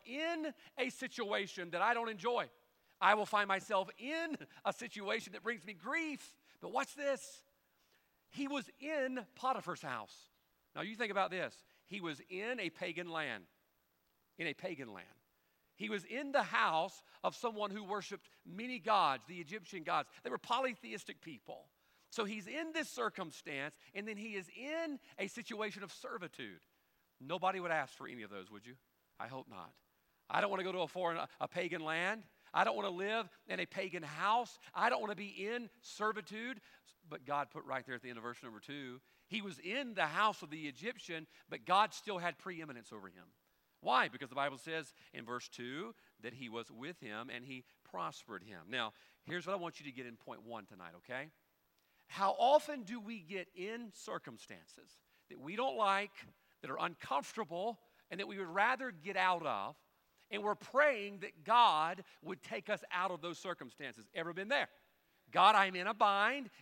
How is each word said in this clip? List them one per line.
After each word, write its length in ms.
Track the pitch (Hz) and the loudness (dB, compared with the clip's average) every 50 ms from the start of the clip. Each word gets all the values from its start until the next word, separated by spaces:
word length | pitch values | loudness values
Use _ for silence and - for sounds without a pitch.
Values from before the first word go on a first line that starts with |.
| - | -12
in 460 | 226 254 294 320 339 339 320 311 302 - - - - - 269 | -6 -4 -2 0 0 0 0 -2 -4 -6 -8 -14 -8 -4 -2
a 120 | 254 254 | -2 -2
situation 800 | - - 262 - - - 214 202 214 202 202 175 - 190 175 170 | -2 -4 -8 -6 -4 -4 0 2 2 0 0 -2 -6 -8 -6 -4
that 120 | 170 175 | 0 4
I 120 | 196 226 240 | 4 4 4
don't 140 | 233 233 226 | 4 2 -2
enjoy. 380 | 220 180 175 240 240 220 156 120 - _ _ _ _ _ _ _ _ - | -4 -2 0 0 2 2 0 -2 -8 _ _ _ _ _ _ _ _ 6
I 140 | 185 190 208 | 8 8 8
will 120 | 214 202 | 8 6
find 220 | - 220 208 202 196 | 4 4 4 4 4
myself 400 | 196 190 190 - 208 190 190 - - - | 2 2 2 2 2 2 2 2 -4 -8
in 380 | 226 277 311 330 330 320 285 - - - - - - | -6 -2 -2 -2 -2 -2 -4 -6 -8 -12 -14 -2 -2
a 80 | 202 | -2
situation 600 | - - 240 220 - 208 196 202 220 233 - 196 196 | -2 -2 -6 -8 -8 -4 -2 0 0 0 -2 -6 -10
that 80 | 208 | -6
brings 220 | 180 226 240 190 156 | -4 -4 -4 -4 -6
me 100 | 214 202 | -12 -12
grief. 600 | 160 170 247 302 330 320 311 277 - - - - _ _ _ - _ | -8 -4 -2 0 0 0 -2 -4 -6 -10 -16 -20 _ _ _ -14 _
But 120 | 175 175 | -8 -2
watch 220 | 214 254 277 - - | 0 0 0 -2 -4
this. 240 | 285 285 277 269 - - - - - - _ _ _ _ _ _ _ _ _ _ _ _ _ _ _ _ _ | -2 0 0 0 0 -4 -10 -16 -18 -20 _ _ _ _ _ _ _ _ _ _ _ _ _ _ _ _ _
He 180 | - - 285 277 | -6 -4 -2 -2
was 200 | 285 269 - - - - | -2 -2 -4 -6 -10 -10
in 400 | 269 302 311 285 254 262 254 254 196 - _ | -6 -2 0 0 0 0 -2 -4 -6 -10 _
Potiphar's 460 | - 254 262 254 196 - 175 160 - | -2 0 2 2 0 -2 -4 -6 -6
house. 320 | 165 139 123 113 104 - - - - - _ _ _ _ _ _ _ _ - | -4 -4 -4 -4 -6 -10 -14 -20 -20 -20 _ _ _ _ _ _ _ _ -6
Now 80 | 147 | -6
you 140 | 165 208 220 | -6 -4 -2
think 140 | 208 240 202 | -2 2 4
about 200 | 196 196 185 170 | 6 6 6 6
this. 240 | 180 180 151 113 - - - _ _ _ _ | 2 0 0 -2 -4 -8 -20 _ _ _ _
He 140 | - 185 208 | -10 -6 -4
was 200 | 175 165 143 127 - - | -2 -2 -4 -4 -8 -8
in 320 | 185 185 214 240 254 233 | -6 -4 -2 -2 -2 -2
a 100 | 190 160 | -2 -4
pagan 380 | - - 180 180 156 170 180 170 | -4 -4 -4 -4 -4 -4 -4 -2
land. 340 | 165 160 151 131 113 101 85 - _ _ _ _ _ _ _ _ _ _ _ _ _ _ _ _ _ - | -2 -2 -2 -2 -4 -6 -8 -14 _ _ _ _ _ _ _ _ _ _ _ _ _ _ _ _ _ -4
In 80 | 165 | -2
a 80 | 160 139 | -2 -2
pagan 380 | - 180 185 165 135 131 110 | -4 -6 -6 -6 -8 -8 -10
land. 140 | 101 90 87 95 - _ _ _ _ _ _ _ _ _ _ _ _ | -10 -12 -14 -16 -20 _ _ _ _ _ _ _ _ _ _ _ _
He 120 | - 214 214 | -6 -4 -2
was 160 | 214 196 165 | -2 -4 -4
in 280 | - 220 269 302 277 | -6 -6 -6 -2 2
the 100 | 269 262 | 4 4
house 600 | 202 160 214 226 220 185 160 160 175 190 - - - - - - | 4 4 4 4 4 4 4 4 2 0 -4 -10 -20 -20 -8 -4
of 140 | - 190 - | -2 -2 0
someone 340 | - - 233 214 208 208 202 | 0 -2 -2 0 -2 -2 -2
who 140 | 196 214 208 | -4 -6 -4
worshiped 440 | 180 208 202 - - 202 - - - - _ - | -4 -4 -4 -4 -6 -8 -10 -12 -16 -20 _ -18
many 360 | 165 175 196 233 254 254 214 | -14 -10 -8 -8 -6 -8 -2
gods, 420 | 156 220 214 185 170 143 131 120 107 156 | 4 6 6 8 8 6 4 2 -2 -8
the 80 | 180 | -10
Egyptian 480 | 175 165 139 208 220 170 - 196 175 151 | -10 -8 -8 -8 -10 -8 -10 -10 -6 0
gods. 240 | 170 170 151 139 - - - - | 2 2 2 2 0 -6 -10 -6
They 60 | 240 | -4
were 80 | 233 - | -4 -4
polytheistic 840 | - - 233 262 262 262 220 - 240 226 220 190 - - - - | 0 2 2 2 2 2 -2 -4 -8 -10 -10 -8 -10 -12 -14 -12
people. 460 | - 165 - 220 - - - - - - _ _ _ _ _ _ _ _ | -14 -14 -14 -12 -12 -14 -14 -14 -16 -20 _ _ _ _ _ _ _ _
So 140 | - 233 208 | -2 -2 0
he's 220 | 196 220 214 175 | 0 -2 -6 -6
in 260 | 214 247 311 330 330 320 | -6 -4 -4 -4 -2 0
this 140 | 320 269 - | -2 -2 -2
circumstance, 880 | - 247 233 208 - 190 180 156 - - - - 147 135 139 151 - - - - - | -2 -2 -2 0 -2 -4 -6 -6 -8 -10 -10 -6 -4 -4 -4 -4 -8 -12 -18 -10 -8
and 140 | 196 208 220 | -6 -6 -6
then 80 | 214 | -6
he 140 | 202 220 220 208 | -6 -6 -6 -6
is 140 | 190 175 160 - | -6 -6 -8 -10
in 420 | 208 254 285 311 330 330 311 285 - - - - - | -10 -6 -4 -2 -2 -2 -4 -4 -8 -10 -12 -8 -6
a 100 | 196 190 | -6 -6
situation 560 | - 240 - - 233 208 220 214 - 202 202 | -6 -8 -8 -6 -4 -4 -4 -4 -4 -8 -10
of 80 | 170 | -12
servitude. 680 | - - - 262 240 208 175 151 - - 123 101 90 80 _ _ _ _ _ _ _ _ _ _ _ - | -12 -12 -10 -10 -8 -8 -8 -10 -10 -10 -10 -10 -12 -14 _ _ _ _ _ _ _ _ _ _ _ -14
Nobody 400 | 131 143 175 180 180 190 190 190 | -6 -6 -2 0 2 2 2 0
would 100 | 180 170 | 0 2
ask 240 | 160 151 135 - - | 2 2 0 -2 -6
for 140 | - 139 - | -12 -12 -10
any 140 | 131 120 | -10 -10
of 80 | 107 98 | -10 -8
those, 200 | 101 98 90 98 | -8 -10 -10 -10
would 160 | 107 104 110 | -14 -16 -14
you? 80 | 120 127 - _ _ _ _ _ _ _ - | -16 -18 -20 _ _ _ _ _ _ _ -10
I 80 | 107 117 | -10 -8
hope 180 | 131 131 - 127 | -8 -10 -10 -12
not. 220 | 110 92 82 - - _ _ _ _ _ _ _ _ _ _ - | -12 -14 -14 -14 -18 _ _ _ _ _ _ _ _ _ _ 0
I 100 | - 170 | 2 4
don't 100 | 208 202 | 4 4
want 100 | 196 190 | 2 2
to 40 | 180 | 0
go 80 | 190 | 0
to 80 | 180 185 | 0 0
a 80 | 165 147 | 0 0
foreign, 300 | - 185 180 170 165 165 139 - - - | 0 0 2 2 2 0 -2 -4 -4 -4
a 80 | 143 - | -4 -2
pagan 360 | - 175 180 165 170 175 160 | 0 -2 0 0 -2 -2 0
land. 380 | 156 160 165 175 190 220 226 175 - _ _ _ - | 0 2 2 2 2 0 -2 -6 -14 _ _ _ 0
I 120 | - 160 196 | 4 4 6
don't 120 | 226 226 | 6 4
want 120 | 208 202 196 | 2 0 0
to 60 | 175 | 0
live 340 | 180 196 208 220 233 214 175 - - _ | 0 0 2 2 0 0 -4 -10 -14 _
in 140 | 208 190 180 | -4 -2 -2
a 60 | 175 | -2
pagan 360 | - - 196 190 190 170 175 | -2 -2 -4 -4 -4 -4 -6
house. 560 | 156 143 151 156 185 202 220 247 233 - - - - - - | -6 -6 -2 2 4 4 6 4 4 0 -6 -16 -18 -8 0
I 140 | 175 202 240 | 2 4 4
don't 120 | 254 247 | 4 4
want 120 | 214 208 | 2 -2
to 40 | 208 | -2
be 120 | 175 208 196 | -4 -6 -8
in 400 | - 185 190 214 240 247 233 196 - _ | -6 -6 -4 -4 -4 -4 -6 -8 -14 _
servitude. 760 | - - - - 208 214 196 214 170 160 202 220 233 254 254 202 - - - - _ - - _ - 156 | -18 -14 -4 0 0 0 0 0 -6 -8 -8 -6 -6 -6 -8 -8 -12 -18 -20 -20 _ -20 -20 _ -14 -12
But 160 | 147 139 127 | -12 -8 -4
God 220 | 135 143 143 143 - | 0 0 0 0 -2
put 140 | - 156 - | -6 -10 -4
right 200 | 139 131 131 117 | -4 -4 -4 -2
there 80 | 131 127 | -4 -8
at 80 | 117 | -6
the 60 | 120 123 | -6 -8
end 100 | 120 113 | -8 -6
of 60 | 110 | -6
verse 180 | 120 120 - | -6 -8 -8
number 180 | 143 123 110 104 | -10 -14 -14 -12
two, 400 | - - 139 143 135 127 123 127 - _ _ _ _ - | -12 -10 -10 -8 -8 -10 -10 -14 -16 _ _ _ _ -6
he 140 | 190 220 | -4 -4
was 160 | 202 196 160 131 | -4 -6 -8 -8
in 360 | - 180 220 277 277 240 214 | -6 -4 -4 -4 -4 -2 0
the 120 | 185 165 | 0 0
house 360 | 151 156 190 214 214 180 - | 2 4 4 4 4 2 0
of 80 | 185 147 | -6 -10
the 120 | 151 160 | -8 -8
Egyptian, 640 | 156 147 127 123 175 240 247 196 - 175 165 160 160 - - - - - | -6 -8 -8 -6 -6 -6 -6 -6 -8 -8 -8 -8 -8 -12 -16 -20 -14 -12
but 160 | - - 110 | -12 -6 2
God 280 | 175 180 202 214 208 - | 4 6 6 6 4 2
still 240 | - - 208 196 175 | -4 -6 -6 -4 -2
had 200 | 175 170 156 - | -2 -2 -4 -4
preeminence 540 | - 190 175 160 160 151 123 120 107 - | -8 -8 -8 -8 -8 -10 -10 -12 -14 -14
over 160 | 113 107 95 92 | -12 -12 -12 -14
him. 160 | 87 92 82 - _ _ _ _ _ _ _ _ _ _ | -16 -18 -20 -20 _ _ _ _ _ _ _ _ _ _
Why? 280 | - 208 254 254 214 135 | 2 4 6 6 6 4
Because 200 | 120 127 139 113 | 0 -6 -10 -4
the 60 | 127 | 0
Bible 240 | 139 139 143 135 123 | 0 0 0 0 -4
says 340 | - 160 160 160 151 - - - - - - | -6 -4 -4 -4 -4 -6 -12 -20 -20 -14 -12
in 100 | 135 120 | -10 -8
verse 240 | 117 120 120 - - | -6 -6 -6 -6 -10
two 460 | - - 120 123 135 160 208 233 220 _ _ _ _ _ | -10 -8 -8 -6 -6 -6 -8 -10 -12 _ _ _ _ _
that 120 | 107 120 127 | -12 -10 -10
he 140 | 139 131 113 | -10 -10 -8
was 220 | 110 117 113 - | -8 -8 -8 -10
with 300 | 139 113 131 165 175 - | -12 -12 -12 -12 -12 -10
him 300 | 139 110 104 110 120 131 117 | -10 -8 -8 -8 -6 -8 -8
and 100 | 120 123 | -10 -10
he 200 | 139 131 127 - _ _ _ - - | -10 -12 -14 -14 _ _ _ -18 -10
prospered 520 | - 180 170 160 - - - - 104 90 | -6 -4 -4 -4 -6 -10 -12 -10 -10 -10
him. 180 | 92 110 98 82 78 95 | -10 -12 -14 -14 -10 -6
Now, 240 | 127 127 117 107 - - - - _ _ _ | -4 -2 -2 -4 -6 -12 -20 -20 _ _ _
here's 220 | - 165 180 147 | -8 -6 -6 -4
what 60 | 180 | -4
I 40 | 196 | -4
want 240 | 185 170 165 - - | -2 -4 -6 -8 -10
you 60 | 147 | -12
to 60 | 143 | -12
get 140 | 120 131 123 | -10 -10 -10
in 100 | 120 117 | -10 -12
point 280 | - - 127 117 - 107 | -14 -14 -14 -14 -12 -12
one 200 | 113 117 110 95 | -10 -10 -10 -12
tonight, 260 | - 107 92 87 82 85 87 | -14 -16 -16 -14 -14 -16 -16
okay? 300 | - - 123 131 147 156 - _ _ _ _ _ _ _ _ _ _ _ _ _ _ - | -10 -8 -8 -8 -8 -10 -14 _ _ _ _ _ _ _ _ _ _ _ _ _ _ -10
How 260 | - 190 196 196 - 226 | -2 2 2 2 6 6
often 440 | 233 262 294 302 302 302 294 262 | 8 10 10 8 8 2 -6 -6
do 180 | 208 180 240 240 | -8 -8 -10 -8
we 200 | 202 220 233 208 | -8 -10 -10 -10
get 280 | 160 151 196 185 175 - - | -8 -6 -6 -6 -6 -8 -10
in 360 | 180 185 214 226 240 240 208 | -8 -8 -6 -6 -8 -10 -12
circumstances 1000 | - - - 220 - 156 - 139 113 107 - - 104 85 80 - - - 113 - - _ _ _ _ _ _ - | -14 -14 -8 -6 -6 -6 -6 -10 -12 -12 -14 -16 -16 -16 -18 -20 -20 -20 -20 -20 -20 _ _ _ _ _ _ -16
that 100 | 143 147 | -14 -12
we 180 | 131 156 202 | -10 -6 -4
don't 200 | 220 262 262 254 | -2 0 0 2
like, 340 | 226 208 196 196 196 208 208 - - - - - _ _ _ _ _ | 4 4 6 6 4 2 -2 -8 -14 -18 -18 -20 _ _ _ _ _
that 80 | - 135 | -8 -6
are 80 | 135 - | -2 -2
uncomfortable, 1000 | 170 175 165 - - - 269 285 - - - 226 - 143 170 175 196 233 226 - _ _ _ _ _ - | -2 -2 -2 -6 -2 0 0 0 0 -2 -4 -6 -6 -4 -4 -4 -2 -2 -4 -6 _ _ _ _ _ -8
and 80 | 170 185 | -6 -6
that 80 | 202 | -6
we 120 | 214 202 196 | -4 -6 -6
would 100 | 190 165 | -6 0
rather 420 | 165 196 208 240 262 226 262 247 | 4 4 6 6 4 2 -2 -6
get 260 | 180 156 147 196 185 | -6 -8 -8 -2 2
out 300 | 190 185 185 180 170 160 | 4 4 4 4 4 2
of, 300 | 139 113 98 98 123 160 - _ _ _ _ _ _ _ _ _ - | 2 2 0 0 -2 -6 -10 _ _ _ _ _ _ _ _ _ -6
and 120 | 190 208 | -4 0
we're 120 | 202 208 202 | 0 0 0
praying 640 | 208 - - - 269 302 294 254 208 202 202 202 185 | 0 -4 2 6 6 8 8 6 4 -2 -6 -6 -8
that 240 | 190 208 - 160 147 | -10 -10 -12 -6 2
God 580 | 196 226 240 233 196 160 156 156 165 190 196 - - - - | 6 8 10 10 10 8 6 4 2 0 -4 -10 -16 -20 -12
would 200 | - 185 180 - | -8 -8 -8 -8
take 260 | - - 226 214 - 214 | -6 -6 -6 -4 0 0
us 120 | 208 - - - | -2 -2 -2 -2
out 180 | 190 180 185 190 | 0 2 2 2
of 100 | 180 156 | 0 -2
those 180 | 156 175 160 - | -4 -6 -6 -4
circumstances? 680 | - 185 165 - 139 117 - - 143 127 113 113 104 - - | -6 -6 -6 -6 -8 -12 -10 -10 -10 -10 -10 -12 -16 -8 -6
Ever 180 | 170 165 170 | -4 -4 -4
been 160 | 165 185 196 214 | -4 -4 -2 0
there? 200 | 285 277 196 - - _ _ _ _ _ _ _ _ _ _ - | 2 2 2 0 -4 _ _ _ _ _ _ _ _ _ _ 2
"God, 240 | - 175 185 208 214 | 6 10 10 12 12
I'm 220 | 196 196 190 185 | 10 8 6 4
in 100 | 180 180 | 0 0
a 80 | 208 226 | 0 4
bind." 560 | 208 233 202 196 202 208 233 269 285 254 196 - - | 6 6 8 8 6 6 4 4 2 -4 -8 -12 -12